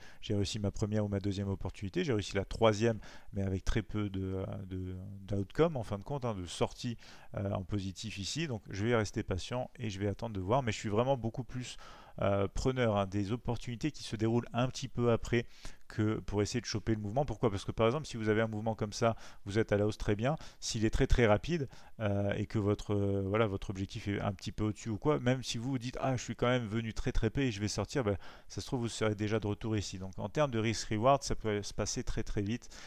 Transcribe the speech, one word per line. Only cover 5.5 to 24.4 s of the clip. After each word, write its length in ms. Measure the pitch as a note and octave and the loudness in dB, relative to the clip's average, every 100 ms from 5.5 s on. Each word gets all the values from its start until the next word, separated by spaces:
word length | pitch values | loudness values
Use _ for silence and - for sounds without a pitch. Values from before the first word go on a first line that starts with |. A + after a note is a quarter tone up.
| - E3 C#3+ | 2 2 0
en 60 | |
fin 160 | G#2+ G2+ | -4 -6
de 40 | |
compte, 220 | - C#3 | -6 -4
hein, 100 | A#2+ | -4
de 120 | G2+ F2 | -4 -6
sortie, 500 | - A#2 - A#2+ A2+ - - - - | 0 0 0 -6 -6 -10 -18 -10 -6
euh, 140 | G2+ | -2
en 120 | G2+ | -4
positif 520 | F#2 G#2 F#2+ F#2 A2+ F#2+ | -2 -4 -4 -6 -8 -6
ici. 300 | F#2 C#3+ E3 | -4 -4 -4
Donc 160 | A2 - | -6 -8
je 160 | G2 A2 | -2 2
vais 100 | A#2+ | 2
rester 260 | G#2 A2+ | 2 -2
patient 480 | - F#2 - B2 B2+ - | -2 -4 -4 -4 -6 -6
et 140 | A2 | -6
je 80 | F#2 | -2
vais 80 | G#2 | -2
attendre 280 | G2 A#2 | -2 -4
de 60 | G2+ | -4
voir, 220 | F#2 C3 | 2 2
mais 100 | B2 | 2
je 60 | G#2 | -2
suis 100 | A2 | 0
vraiment 300 | G#2 B2 C#3 | 2 4 2
beaucoup 260 | A2+ B2 | -2 -6
plus, 320 | B2+ B2+ B2 - - - - - | -6 -8 -8 -10 -14 -16 -14 -2
euh, 260 | G2+ G2+ G2 | 0 2 0
preneur, 480 | - C3+ B2+ A#2 G2+ | 0 0 2 4 4
hein, 100 | G2 | 2
des 240 | G2+ G2 | 0 0
opportunités 600 | A#2+ - A#2 - A#2 D#3 | -2 -2 -4 -4 -4 -4
qui 140 | - | -4
se 120 | - - | -6 0
déroulent 320 | A2+ A#2+ - | 2 2 2
un 140 | A#2 B2+ | 0 0
petit 200 | - B2+ | -2 -6
peu 240 | - A#2+ | 2 4
après 340 | A2+ - A#2+ - - - - - | 4 4 0 0 -6 -12 -12 -8
que 320 | - G#2+ A2 | 0 0 0
pour 200 | F2+ G2+ | 0 0
essayer 200 | G#2 B2 | 2 0
de 60 | - | -2
choper 280 | G#2+ - | -2 0
le 60 | G#2+ | 0
mouvement. 260 | G#2 A#2 D3+ | 0 -2 -2
Pourquoi ? 240 | G#2 A#2+ | 2 2
Parce 160 | G2+ - | 2 -2
que 60 | |
par 140 | G#2+ A2+ | 2 4
exemple, 200 | C#3+ C#3+ | 4 -2
si 100 | A#2 | -2
vous 140 | G#2+ | 2
avez 100 | G#2+ | 4
un 60 | A2+ | 2
mouvement 280 | G#2+ A2+ | 0 -2
comme 200 | A2 G#2+ | -2 -4
ça, 200 | G2 A#2 A2 - - | 2 2 2 -4 -12
vous 140 | G2+ G2+ | -2 0
êtes 140 | A2 | 4
à 40 | G#2 | 4
la 100 | G#2+ | 4
hausse, 120 | - | 2
très 180 | - G#2 | 0 2
bien. 200 | B2 D#3 - - | 2 0 -4 -8
S'il 280 | - A2+ A2 | -4 2 4
est 40 | |
très, 160 | - C3+ | 6 6
très 200 | - A2+ | 8 8
rapide, 420 | G#2 - E3+ C3 - - - | 6 4 0 -2 -8 -14 -2
euh, 320 | G#2+ G2+ G2+ | 0 2 2
et 140 | G2+ G#2 | 0 0
que 120 | A2+ | 2
votre, 360 | G2+ G#2 - | 2 2 2
euh, 280 | G#2 G2+ G2 F#2+ | 2 2 2 2
voilà, 200 | G#2+ A2 | 4 2
votre 220 | F#2+ - | 0 -4
objectif 400 | F#2+ G2 A2+ G2+ | -4 -4 -4 -2
est 100 | G2+ | 0
un 140 | G2 | -2
petit 200 | F#2+ | -4